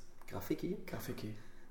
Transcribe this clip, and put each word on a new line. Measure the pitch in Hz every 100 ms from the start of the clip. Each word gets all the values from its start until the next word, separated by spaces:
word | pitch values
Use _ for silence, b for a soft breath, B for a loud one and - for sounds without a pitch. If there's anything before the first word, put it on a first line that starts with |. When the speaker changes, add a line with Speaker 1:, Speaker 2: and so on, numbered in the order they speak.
| - - -
Speaker 1:
Graffiti? | 98 - 156 165 202 -
Speaker 2:
Graffiti. | - - - 107 113 B B B